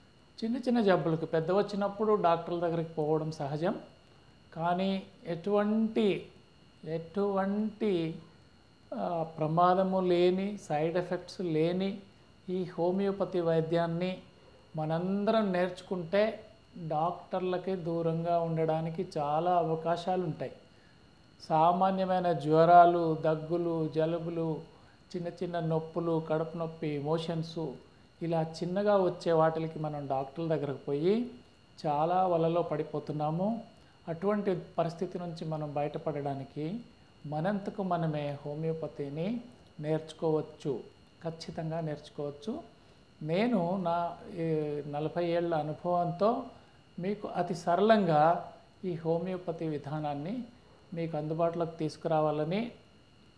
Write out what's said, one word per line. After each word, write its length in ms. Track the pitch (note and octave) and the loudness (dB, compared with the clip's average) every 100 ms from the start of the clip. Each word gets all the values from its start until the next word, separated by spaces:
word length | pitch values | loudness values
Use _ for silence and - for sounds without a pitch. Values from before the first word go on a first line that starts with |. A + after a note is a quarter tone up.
| - - - - | -20 -20 -20 -6
చిన్న 140 | A3+ A#3+ | -4 -2
చిన్న 240 | B3 A#3+ | 2 4
జబ్బులకు, 440 | G3+ F3+ E3 D#3+ D#3+ | 6 4 4 0 0
పెద్ద 260 | D#3+ D#3+ | 0 2
వచ్చినప్పుడు 640 | F#3+ G3+ G3+ G3+ G3 A3 | 2 2 0 -2 0 2
డాక్టర్ల 460 | G#3 F3 E3 E3+ E3+ | 4 4 2 0 -2
దగ్గరికి 300 | E3+ E3 E3 | 0 -2 -2
పోవడం 420 | - D3+ D#3 D#3 | -2 0 0 0
సహజం, 480 | D#3 C#3 D3+ F3 - - - - - - - - D#3+ | -4 -4 -2 -2 -2 -8 -20 -20 -20 -20 -20 -16 -4
కానీ 480 | E3+ F3+ F#3+ F#3+ F#3+ - - | -2 0 0 -2 -6 -12 -8
ఎటువంటి, 1040 | E3 G3+ G3+ G#3 A3 A3 A#3 G#3+ D#3+ - - - - - - D#3 | -6 0 2 2 2 2 2 2 2 -4 -18 -20 -20 -20 -16 -8
ఎటువంటి, 1400 | E3 E3 G3+ G3+ F#3+ G3 G#3 G#3+ - G#3+ F3 E3 - - - - - _ _ - B3+ | -6 -4 -2 0 0 0 0 -2 -2 0 0 -2 -6 -14 -20 -20 -20 _ _ -10 -6
ఆ, 240 | F#3 E3+ | -2 -2
ప్రమాదము 760 | D#3+ - D3+ E3 F3 F#3 F#3+ F#3+ | -4 -2 0 4 6 6 2 2
లేని, 580 | F#3 F3 F3+ F#3 G3 G#3 | 2 4 4 2 -2 -6
సైడ్ 400 | - D3+ D#3+ F3 | -4 -2 0 0
ఎఫెక్ట్స్ 440 | F3 F3+ - - | -2 -6 -8 -6
లేని 600 | F3+ D#3 E3 F#3 G3 G3 - - - - - | -2 2 2 0 -2 -6 -12 -20 -20 -16 -6
ఈ 140 | F#3 | -4
హోమియోపతి 800 | F3 - E3+ F#3 G3+ G3 F#3 F3+ | -4 -2 0 2 0 0 -2 0
వైద్యాన్ని 800 | E3 E3 D#3 E3+ E3+ E3 F#3 F#3 - - - - - D#3+ | 2 2 2 2 0 0 -2 -4 -12 -20 -20 -20 -10 -6
మనందరం 760 | D#3 E3 F#3 G3+ G#3 A3 G#3 | -2 0 0 0 2 2 2
నేర్చుకుంటే 920 | F3+ F3+ F3+ - F#3 E3 G3 A3 A3 - - - - D#3+ | 2 0 -4 -6 -6 0 2 2 0 -12 -20 -20 -12 -4
డాక్టర్లకి 880 | D3+ E3+ - - F#3 F#3 F3+ F3+ F#3+ | 0 0 -2 -6 -4 -2 -2 -2 -4
దూరంగా 640 | E3 E3+ E3 E3 E3+ E3+ | -2 -2 0 0 2 2
ఉండడానికి 680 | E3 D#3+ D#3+ D#3+ E3 E3 F3+ D#3+ | 2 2 2 2 -2 -4 -4 -4
చాలా 380 | D3 D3+ F3 F3+ | 0 2 2 4
అవకాశాలు 680 | D#3+ D#3+ E3 E3 F#3+ F#3 | 2 0 0 0 0 0
ఉంటాయి. 280 | F3 D3 B2+ - - - - - - - - - - | -2 -4 -8 -10 -20 -20 -20 -20 -20 -20 -20 -14 0
సామాన్యమైన 840 | D#3+ E3 F3+ F#3+ F#3+ F#3 F#3 F3+ | 6 6 6 2 2 0 2 2
జ్వరాలు, 840 | D#3+ D3 D#3 E3 F3 F3 E3+ E3 D3+ | 2 4 8 12 12 12 8 2 2
దగ్గులు, 680 | D#3 D#3 D3+ F3 E3+ E3 D#3 | 0 0 0 -2 0 0 0
జలుబులు, 720 | D3+ D#3+ E3+ E3 E3 E3 D#3 - - - - - F3+ | 0 0 0 -4 -4 -2 -4 -10 -20 -20 -20 -12 -8
చిన్న 120 | E3+ | -8
చిన్న 320 | F3 F3 F3 | -8 -6 -4
నొప్పులు, 640 | D#3+ D#3+ D#3+ - E3+ E3 D#3+ | 0 -2 -2 -4 0 0 0
కడుపు 280 | D#3 E3 F3 | -2 -2 -6
నొప్పి, 420 | E3 D#3+ D#3 D3 | -8 -6 -6 -4
మోషన్స్, 760 | C#3+ E3 E3 E3 D#3+ F3 D#3 C3 - - - - | -2 -2 -2 -4 -6 -6 -8 -10 -18 -20 -20 -8
ఇలా 200 | E3 E3 | -2 -2
చిన్నగా 560 | D#3+ - F3 F#3 G#3 G3+ | -2 -4 -4 0 4 4
వచ్చే 340 | F3+ F3 F3 | 4 0 2
వాటికి 480 | E3 D#3+ D#3+ D#3+ D#3 | 4 4 2 -4 -4
మనం 280 | D#3 D3 C#3 | -6 -6 -2
డాక్టర్ల 400 | C3 C#3+ - E3 | -2 -2 -4 -2
దగ్గరకు 300 | D#3 C#3+ C3 | 0 -2 -6
పోయి 540 | - C#3+ E3+ A3 A#3+ - - - - - D#3+ | -4 0 2 2 -2 -10 -20 -20 -20 -6 -2
చాలా 400 | D3 E3 F3+ F#3 | 0 2 2 2
వలలో 340 | E3+ E3 E3+ | 2 2 2
పడిపోతున్నాము. 1040 | E3+ D3+ D#3 D3 - D3+ D3+ D#3+ G3 A3+ - - - - - | 0 -2 -4 -6 -4 -4 -2 -2 -2 -4 -8 -18 -20 -14 -10
అటువంటి 540 | E3 G3 G#3 G3 F3 - - | -4 0 0 0 -2 -2 -2
పరిస్థితి 420 | E3 - F3+ F#3 | -2 -2 -6 -6
నుంచి 260 | F3 E3 D#3+ | -8 -8 -6
మనం 280 | D#3 D3+ | -6 -4
బయటపడడానికి 1040 | C#3+ D3 D#3+ D#3+ D3 C#3+ C3+ C3+ - D#3 A3+ - - - - D3 | -2 -2 -4 -4 -4 -4 -6 -8 -6 -6 -6 -10 -20 -20 -16 -8
మనంతకు 580 | D3+ F3+ G3+ G3 G3+ | -4 -2 -2 -4 -4
మనమే 540 | F#3+ F3 E3 D3 D3 C#3+ D3 | -2 0 0 -2 -4 -6 -8
హోమియోపతిని 960 | D3+ D#3+ D#3+ D3+ - C#3+ D3 F3+ A#3+ - - - - | -4 -4 -4 -6 -8 -8 -4 -4 -4 -8 -20 -20 -8
నేర్చుకోవచ్చు, 1040 | D3+ D#3 D#3+ - E3 D#3 D3+ - D3+ A2+ - - - - | -2 -2 -4 -4 0 0 -2 -8 -6 -6 -8 -20 -20 -12
ఖచ్చితంగా 560 | E3 D#3+ - E3 D#3+ E3 | -10 -10 -10 -8 -6 -4
నేర్చుకోవచ్చు. 840 | D#3+ D3 - - C#3+ C#3 - D4+ - - - - - - | -4 -6 -10 -8 -8 -8 -8 -8 -10 -20 -20 -20 -20 -10
నేను 560 | D3+ E3+ A#3+ A3 E3+ G3 | -4 0 2 2 0 -2
నా, 400 | E3+ E3+ E3+ - - | -2 -2 -2 -8 -12
ఈ 140 | F3 E3 D#3 D3+ D3 D3 | -6 -2 0 -2 -4 -6
నలభై 340 | C#3+ D#3 E3+ F3 | -4 -4 -2 0
ఏళ్ల 300 | E3+ E3+ E3 | 0 0 -2
అనుభవంతో 880 | D3 D3+ F3+ F3 E3+ D#3+ G3+ B3+ C4 - - - - - | -2 -4 -2 0 0 2 2 0 -4 -16 -20 -20 -18 -8
మీకు 280 | F3+ G#3 - | -6 -4 -4
అతి 280 | F#3 F3 E3+ | -4 -2 -2
సరళంగా 960 | - F3 G#3 A3 F3+ D3+ D#3+ F3 - - - - F#3 | 2 4 6 6 6 6 6 4 -2 -16 -20 -10 -6
ఈ 80 | |
హోమియోపతి 760 | E3 D#3+ E3+ F3+ F#3 F3+ E3 E3 | -4 0 0 -2 -6 -6 -6 -4
విధానాన్ని 760 | D3 C#3+ D#3 D3+ C#3+ D3+ B3 - - - - - | -6 -6 -6 -4 -6 -6 -8 -10 -16 -20 -20 -12
మీకు 240 | E3 E3 D#3+ | -6 -4 -4
అందుబాటులోకి 600 | D#3 D#3+ E3+ E3+ E3 E3 | -4 0 0 0 -4 -4
తీసుకురావాలని 920 | D#3 - E3 D#3 D#3 D3+ D3+ G3 A#3 - - - - - - | -6 -4 0 2 2 0 -2 -2 -4 -10 -20 -20 -20 -20 -20